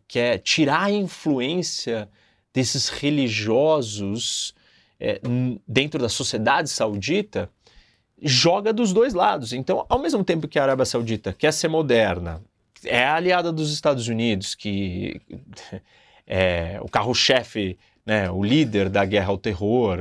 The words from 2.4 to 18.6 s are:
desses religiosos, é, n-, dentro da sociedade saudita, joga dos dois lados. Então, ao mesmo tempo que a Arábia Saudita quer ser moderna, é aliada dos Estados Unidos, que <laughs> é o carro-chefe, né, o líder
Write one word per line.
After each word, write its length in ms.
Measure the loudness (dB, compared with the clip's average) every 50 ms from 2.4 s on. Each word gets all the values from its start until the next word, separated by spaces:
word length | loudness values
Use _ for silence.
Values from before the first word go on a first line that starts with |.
| _ _ -2
desses 340 | -2 -2 0 0 -2 -4 -4
religiosos, 1700 | -4 -2 -2 0 0 2 0 0 -2 -2 0 2 2 4 4 4 2 2 0 -4 -6 -6 -6 -4 -4 -4 -4 -6 -6 -6 -8 -8 -12 _ _ _ _ _ _ _ _ -8
é, 220 | -4 -4 -4 -4 -4
n-, 380 | -4 -2 -2 -2 -2 -4 -6 _ -2
dentro 320 | 0 0 0 0 0 -2
da 80 | -2 -2
sociedade 640 | -2 -2 -4 -4 -2 0 2 2 2 2 0 -2
saudita, 800 | -4 -2 -2 -2 -2 -4 -2 -2 -2 -2 -2 -4 -6 -6 -6 -8 _ _ _ _ _ -20 -20 _ _ _ _ _ _ -6
joga 500 | -2 0 2 4 4 4 4 2 2 0
dos 220 | 0 2 2 2 4
dois 200 | 4 4 4 4
lados. 380 | 2 2 2 2 0 -4 -6
Então, 340 | -6 -6 -2 -2 -2 -2 0 0
ao 100 | 0 0
mesmo 240 | 0 0 0 0 2
tempo 240 | 0 0 0 -2 -2
que 100 | 0 0
a 60 | 2
Arábia 220 | 2 2 2 0
Saudita 480 | 0 0 -2 -2 -2 -4 -4 -4 -6 -4
quer 180 | 0 0 0
ser 160 | 2 2 0 0
moderna, 760 | 0 0 2 4 4 4 4 4 2 -2 -4 -6 -8 -10 -12 _ _ _ _ _ _ -14 -8
é 180 | -2 0 2 2
aliada 480 | 2 2 2 2 2 2 2 2 0
dos 220 | -2 -2 -2 -2 -2
Estados 340 | -2 0 0 0 0 0 -2
Unidos, 480 | -2 0 0 0 0 0 -2 -6 -8
que 640 | -8 -6 -6 -4 -4 -4 -4 -4 -6 -6 -6 -8 -10 -14 -16 -18 -18 -18 -18 -20 -20 -18 -16 -16
<laughs> 480 | -16 -16 _ _ _ _ _ _ _ _
é 540 | -4 0 2 2 2 2 0 -2 -4 -6 -8
o 60 | -6 -2
carro-chefe, 920 | -2 0 0 0 0 2 2 4 4 2 2 -2 -4 -4 -2 -2 -4 -8 _ _ _ _ -4
né, 260 | 0 0 0 0 0
o 100 | 0 0
líder 460 | 0 2 4 4